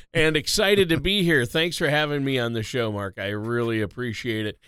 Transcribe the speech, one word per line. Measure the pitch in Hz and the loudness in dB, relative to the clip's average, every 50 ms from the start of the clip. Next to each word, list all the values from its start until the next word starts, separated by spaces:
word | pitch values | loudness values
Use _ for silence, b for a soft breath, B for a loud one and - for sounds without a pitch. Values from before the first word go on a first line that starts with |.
| B B - | B B 0
and | 170 156 160 156 | 2 2 4 2
excited | 151 - - - - 214 196 208 202 190 165 | 0 0 0 0 2 4 4 4 4 4 4
to | 165 147 | 2 0
be | 143 180 202 208 180 | 2 0 2 2 4
here. | 170 160 135 120 | 4 4 4 2
Thanks | - - 160 165 175 160 | 2 0 0 0 0 -2
for | - 175 143 | -2 0 0
having | 147 151 151 147 147 143 135 | 2 2 0 0 -2 -2 -2
me | 135 135 127 | 0 0 0
on | 120 117 117 | 0 0 -2
the | 113 107 | -4 -6
show, | - - 127 117 110 107 | -4 -2 -2 -2 -2 -2
Mark. | 101 101 95 - 110 | -4 -6 -6 -8 -6
I | 98 101 | -6 -6
really | 104 104 107 117 120 120 117 117 113 110 | -6 -4 -4 -4 -2 -2 -2 0 0 -2
appreciate | 104 90 - 123 123 120 107 - - 123 110 110 107 | -2 -4 -4 -8 -8 -6 -6 -6 -6 -4 -4 -4 -4
it. | 104 101 _ b | -6 -8 _ b